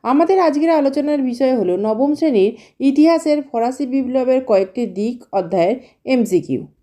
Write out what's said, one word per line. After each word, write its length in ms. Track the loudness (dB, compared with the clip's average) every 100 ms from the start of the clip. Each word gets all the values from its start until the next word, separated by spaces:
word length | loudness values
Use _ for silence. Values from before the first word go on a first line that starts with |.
আমাদের 360 | 0 0 2 4
আজকের 300 | 2 2 2
আলোচনার 520 | 2 2 -2 -2 -2
বিষয় 360 | -2 0 0 0
হলো 200 | 0 0
নবম 360 | -2 0 0
শ্রেণীর 380 | 0 0 2 0 -2 -20 _
ইতিহাসের 580 | 0 4 4 4 0 -2
ফরাসি 440 | -2 -4 -4 -4 -4
বিপ্লবের 540 | -4 -2 -2 0 0 2
কয়েকটি 400 | 0 0 -4 -6
দিক 320 | -4 -6 -6 -6
অধ্যায়ের 460 | -6 -2 0 0 -2 -8 _ -4
এমসিকিউ। 560 | -2 2 0 -2 -8 -8 _